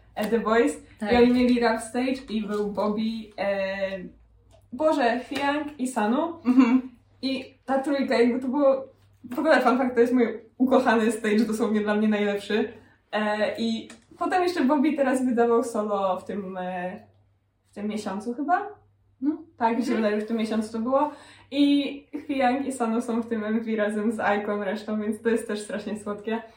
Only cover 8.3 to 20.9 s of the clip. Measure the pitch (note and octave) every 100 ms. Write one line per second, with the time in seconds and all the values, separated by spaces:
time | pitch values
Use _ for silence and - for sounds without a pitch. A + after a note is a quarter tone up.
8.3 | A#3 B3+ C#4+ C#4 C4+ - _ _ _ -
9.3 | - D4+ C4 A#3+ B3 B3 A#3 A#3+ B3+ A3
10.3 | - - - B3+ C4 B3 A3+ A3 A3+ G#3+
11.3 | G#3 A3 A3 G#3+ G#3+ G#3 G#3 G#3+ G#3 G#3
12.3 | G3+ - G#3+ B3 - - _ - G#3 G#3
13.3 | G#3+ G#3 - A3+ A3+ - - _ - F4
14.3 | F#4+ F4+ F4 B3+ D4+ D4+ - C4 C4 B3+
15.3 | A#3 A#3 A#3 B3 G#3+ G#3 G3 F#3+ F#3 -
16.3 | G3 F#3 F#3 F3+ F#3 F3+ G#3 - _ _
17.3 | _ _ _ _ - G#3 G#3 - G3 A#3+
18.3 | A#3+ D4 F#4 G#4 - _ _ _ - C4+
19.3 | D#4 - - A3+ A#3 B3 A3 G#3+ G#3 G#3+
20.3 | A3+ G#3+ A3 A3 A#3 A3+